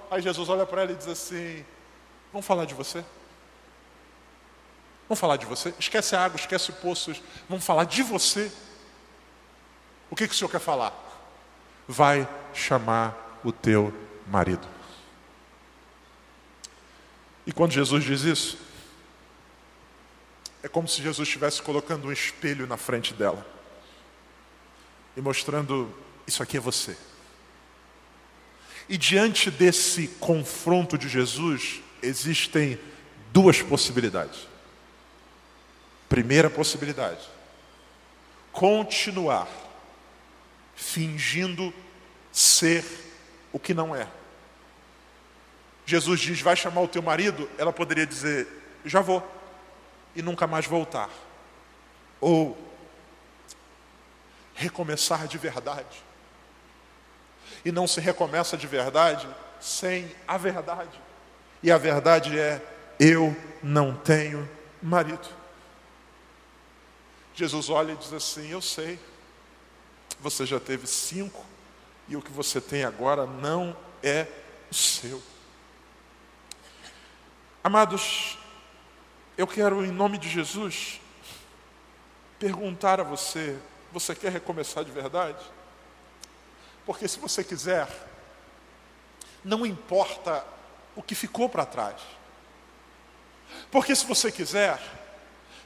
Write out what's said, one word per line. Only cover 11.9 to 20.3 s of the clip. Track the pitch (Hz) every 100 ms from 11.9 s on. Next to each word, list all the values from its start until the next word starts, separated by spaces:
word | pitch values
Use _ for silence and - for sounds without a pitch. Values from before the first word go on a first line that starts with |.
| 131 143 143 131 - -
chamar | - - 131 113 113 113 110 - -
o | 120
teu | - 113 107 104 104 - - 95
marido." | 98 90 87 - - - - - - - - - - - - - - - - - - - - - - - - - - - - -
E |
quando | 143 165
Jesus | 135 135 143 131
diz | 139
isso, | 156 151 - - - - - - - - - - - - - - - - - - -